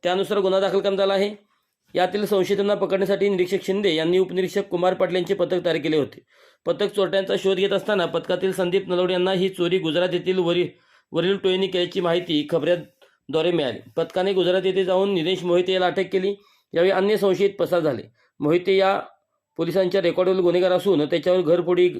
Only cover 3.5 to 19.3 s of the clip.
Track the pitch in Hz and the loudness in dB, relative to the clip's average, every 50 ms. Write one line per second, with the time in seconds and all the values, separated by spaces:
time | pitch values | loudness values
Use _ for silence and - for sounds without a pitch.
3.5 | 196 185 190 - 190 202 208 196 160 156 160 170 175 185 190 180 180 180 190 180 | -2 -4 -2 -2 -4 0 0 0 0 0 0 2 2 2 2 0 0 -2 -2 -2
4.5 | - 202 196 196 - 175 175 185 185 180 185 175 175 185 175 - 196 180 180 151 | -2 -4 -4 -2 -2 0 0 0 2 0 -2 -2 0 -2 -2 -2 -2 -2 0 -2
5.5 | 180 180 160 175 160 165 139 160 156 156 135 - - - _ _ _ _ - - | -2 -2 0 0 -2 -2 -2 0 0 0 -2 -2 -6 -20 _ _ _ _ -20 -20
6.5 | _ _ _ 165 170 147 202 196 202 202 190 165 156 196 190 190 196 190 - 190 | _ _ _ -4 -2 -2 -2 -2 0 0 -2 0 0 -2 0 0 -2 0 0 0
7.5 | 190 185 190 196 202 190 185 - 214 196 170 165 160 170 165 - 185 175 185 190 | 2 2 0 0 0 -2 0 0 0 0 0 0 -2 -4 -2 -2 -4 -2 0 -2
8.5 | 180 180 185 175 175 196 190 175 180 175 180 180 185 180 180 190 190 180 185 190 | -2 0 -2 0 0 -2 -2 0 -2 0 0 0 0 0 0 0 0 0 0 -2
9.5 | 185 180 175 175 175 190 160 160 147 175 175 180 165 175 175 180 185 185 175 165 | -2 -2 -2 0 0 0 0 0 0 0 0 0 -2 -2 -2 0 0 0 0 0
10.5 | 175 175 175 151 - _ _ _ _ _ _ _ - 160 165 185 196 190 - 190 | 2 0 0 -2 -4 _ _ _ _ _ _ _ -4 -2 0 0 0 0 0 0
11.5 | 185 185 190 190 185 180 175 175 - 190 175 175 170 175 175 - 160 147 147 147 | 0 0 -2 -2 0 -2 -2 -2 -2 -2 0 0 0 0 0 0 -2 -2 -2 0
12.5 | 170 160 143 156 175 175 151 - _ _ - _ _ _ _ - 135 160 156 175 | -2 0 2 2 0 0 -2 -14 _ _ -20 _ _ _ _ -4 -2 0 0 2
13.5 | 175 160 147 127 110 101 - - - - 165 160 - 185 185 196 196 185 175 170 | 0 0 0 -2 -4 -6 -12 -8 -4 -4 -4 -4 -2 -2 -2 0 0 0 2 2
14.5 | 180 190 180 190 185 196 190 180 185 185 196 202 202 175 156 170 190 175 165 175 | 2 0 0 0 0 0 0 2 2 2 2 2 0 0 0 -2 -2 -2 -2 0
15.5 | 175 180 185 180 185 185 185 175 - 196 190 180 - 190 185 202 202 196 _ _ | 2 2 2 2 0 0 0 0 0 -2 -4 -2 -2 -2 -2 -2 -4 -6 _ _
16.5 | _ _ _ _ - 160 175 190 190 185 190 202 214 202 190 196 185 170 202 196 | _ _ _ _ 0 2 2 2 2 2 2 0 0 2 2 0 2 2 2 0
17.5 | 196 - 180 143 175 175 156 156 131 110 - - _ _ _ _ _ _ 135 147 | 0 -2 -2 0 0 0 0 0 -2 -4 -10 -14 _ _ _ _ _ _ 0 2
18.5 | 160 180 180 - 190 190 190 190 196 - - - _ _ _ _ | 2 2 2 2 2 4 4 2 2 0 -4 -10 _ _ _ _